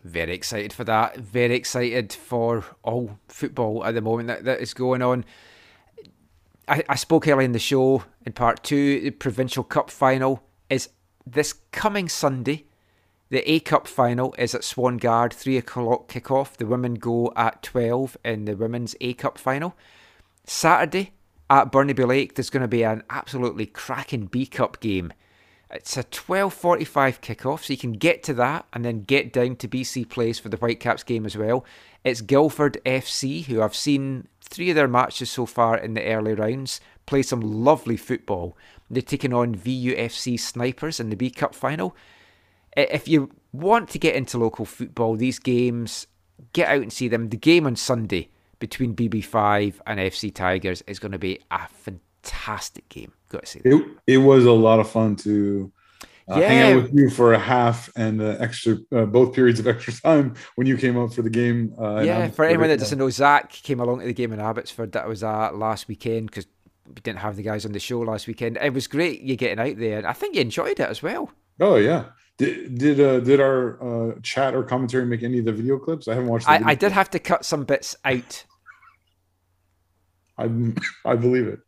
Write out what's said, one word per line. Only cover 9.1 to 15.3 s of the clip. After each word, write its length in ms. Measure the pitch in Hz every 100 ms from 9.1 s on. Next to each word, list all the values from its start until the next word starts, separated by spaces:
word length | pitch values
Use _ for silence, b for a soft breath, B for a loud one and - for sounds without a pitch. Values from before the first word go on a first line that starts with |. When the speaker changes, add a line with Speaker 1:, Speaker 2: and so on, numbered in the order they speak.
Speaker 1:
Provincial 520 | - 135 107 127 135
Cup 260 | 120 151 -
final 520 | - 135 131 131 131 _ _ _
is 220 | 131 - _ _ _ -
this 280 | 127 147 - _
coming 380 | - 214 202 175
Sunday. 560 | - 151 131 120 147 _ _ _ _ _ _ _
The 220 | 131 -
A 80 | 160
Cup 300 | - 151 -
final 480 | - 120 120 131 -
is 160 | 120
at 80 | 120
Swan 360 | - - 123 120
Guard, 340 | 120 117 120